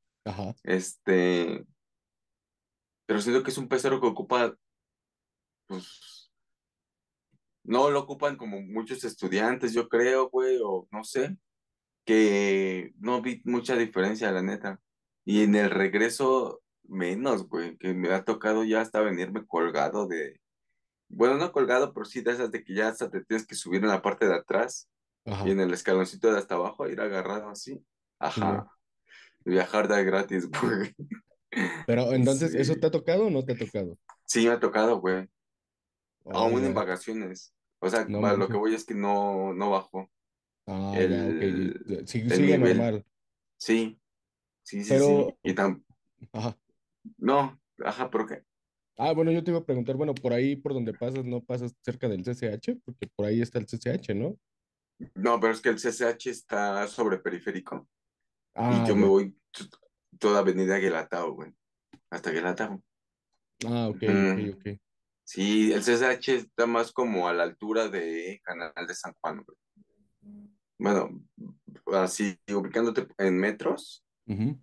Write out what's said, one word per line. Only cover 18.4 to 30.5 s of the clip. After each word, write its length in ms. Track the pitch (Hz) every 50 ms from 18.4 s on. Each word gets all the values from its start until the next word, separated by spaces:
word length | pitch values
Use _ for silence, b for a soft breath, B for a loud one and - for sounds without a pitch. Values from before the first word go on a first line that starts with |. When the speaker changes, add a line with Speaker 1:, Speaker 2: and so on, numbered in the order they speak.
| - 107 107 110 110
Speaker 2:
ya 160 | 110 110 110
hasta 200 | 113 110 - 107
venirme 440 | 107 104 92 87 92 92 98 107 101
colgado 600 | - 90 82 82 85 78 76 71 73 - 104 104 92
de, 320 | 87 80 76 69 69 _ _ _ _ _ _ _ _ _ _ _ _ _ _ _
bueno, 280 | - 90 113 127 135 143
no 140 | 165 175
colgado, 420 | - 147 131 127 123 127 123 117 -
pero 120 | 110 107
sí 160 | 101 - 127
de 100 | 107 117
esas 200 | 120 123 127 117
de 120 | 101 110 -
que 100 | - 92
ya 140 | 98 110 113
hasta 220 | 110 - 123 101
te 140 | - 95 -
tienes 200 | - 113 110 110
que 100 | - -
subir 260 | - - - - 95 101
en 60 | 107
la 120 | 98 95
parte 260 | - - 101 - 113 98
de 80 | 90
atrás 540 | 85 - - 92 98 117 127 - - - _ _ _ _ _ _ _ -
Speaker 1:
Ajá. 220 | 110 104 98 98 92
Speaker 2:
y 40 |
en 80 | 98 98
el 140 | 95 90 87
escaloncito 580 | 90 - - 95 92 92 92 - 95 - 113
de 80 | 107 101
hasta 160 | 98 - 95
abajo 320 | 87 90 104 - - 139 117
ir 140 | 117 -
agarrado 480 | 113 107 98 95 95 95 101 107 107 104
así. 340 | 101 104 - 127 139 - - _ _ _ _ _ _ -
Ajá. 140 | - 76 - 113
Speaker 1:
Simón. 260 | 95 85 95 101 - - _ _ _ _ _ _ _ B B B B B B B B
Speaker 2:
Viajar 440 | 90 90 92 90 - - 107 104 95
da 120 | 104 101
gratis, 460 | 98 95 95 98 98 - 98 92 87 -